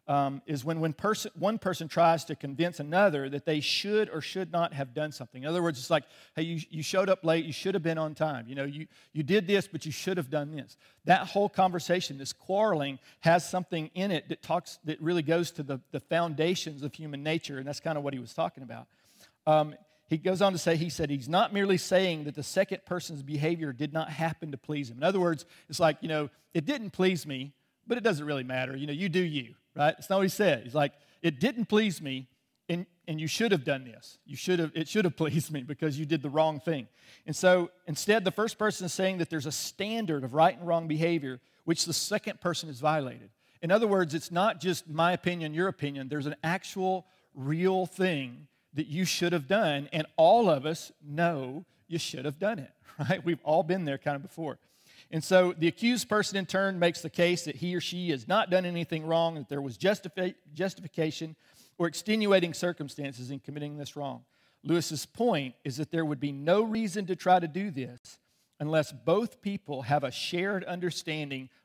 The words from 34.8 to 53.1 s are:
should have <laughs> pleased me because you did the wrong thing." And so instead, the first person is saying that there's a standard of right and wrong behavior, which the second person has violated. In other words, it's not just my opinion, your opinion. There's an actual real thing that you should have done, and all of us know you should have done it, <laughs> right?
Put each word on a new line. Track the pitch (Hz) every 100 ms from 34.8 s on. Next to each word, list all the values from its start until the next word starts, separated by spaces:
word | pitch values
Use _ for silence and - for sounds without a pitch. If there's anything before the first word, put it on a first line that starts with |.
| 165
should | 214 180
have | -
<laughs> |
pleased | 156 156 -
me | 156
because | 127 147 160 139
you | 151
did | 160
the | 143
wrong | 147 160 151
thing." | - 151 110 _ - - -
And |
so | 151 185 180 175 _ -
instead, | 147 - 214 185
the |
first | 190 220 -
person | 214 - 180
is |
saying | - 190 185
that | 165
there's | 160 139
a |
standard | 139 - - 202 226 208 147 127
of |
right | 139 170 -
and | 175
wrong | 170 165
behavior, | 151 165 165 139 127 _ _
which | - 165 -
the |
second | 156 - 208 - -
person | 180 165 156
has | 127
violated. | 151 156 131 120 104 _ _ _
In | 170
other | 208 226
words, | 196 170
it's | 156 -
not | 175 208 -
just | 180 170 165
my | 156 170
opinion, | 175 180 175 156
your | 151 190
opinion. | - 143 143 131
There's | 147 139
an | 156
actual | 160 185 - 196 185 185 - _ _
real | - 135 160 185 190 185
thing | - 185 151 131 131 147 _ _
that | 139 160
you | 156 185
should | - 175
have | 175 131
done, | 202 185 143 147
and | 160 156 -
all | 160 233 208
of | 143 143
us | 165 - -
know | 147 147 175 156 127 143 190 _ -
you | 165
should | - 147 139
have | 147
done | 196 220
it, | 131 _ _
<laughs> | -
right? | 135